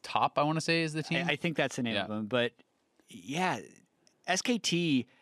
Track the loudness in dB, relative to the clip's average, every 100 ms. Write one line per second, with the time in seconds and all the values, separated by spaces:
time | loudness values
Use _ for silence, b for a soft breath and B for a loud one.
0 | -4 0 2 2 2 0 0 0 0 -4
1 | -2 -2 0 -2 -2 0 -2 0 -2 0
2 | -2 -4 0 0 0 -2 _ _ _ _
3 | _ -18 -8 -2 0 -2 -6 -18 _ _
4 | _ _ -2 -2 0 0 2 2 4 2
5 | 2 b